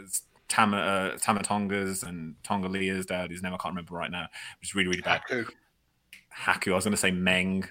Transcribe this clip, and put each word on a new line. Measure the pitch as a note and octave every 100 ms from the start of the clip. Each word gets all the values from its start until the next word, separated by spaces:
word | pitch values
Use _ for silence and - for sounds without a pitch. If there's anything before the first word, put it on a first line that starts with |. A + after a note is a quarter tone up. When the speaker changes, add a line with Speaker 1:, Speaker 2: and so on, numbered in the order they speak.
Speaker 1:
as | G2 - - _ -
Tama-, | - G#2+ G2+
uh, | E2+ G2 F#2 A#1+
Tamatonga's | - G#2 F#2+ G#2 G2+ G2+ F#2+ F#2+
and | F2 F2 D#2+ -
Tongalia's | - G2+ F#2 F#2+ F#2+ F#2+ F#2
dad, | F2+ F2
whose | F2
name | F#2 F#2
I |
can't | F2
remember | F2+ E2 F2
right | E2
now, | F2 D#2+ - - -
which | -
is | G2
really, | F2+
really | F2+
bad. | F2 F2 -
Speaker 2:
Haku. | B2+ A2+ - _ _ _ _ _ - _ -
Speaker 1:
Haku. | - F2+ G2+
I | F#2
was |
gonna | G#2 G2+
say | F#2+
Meng, | F2+ F#2 F#2 F#2 F#2+ F#2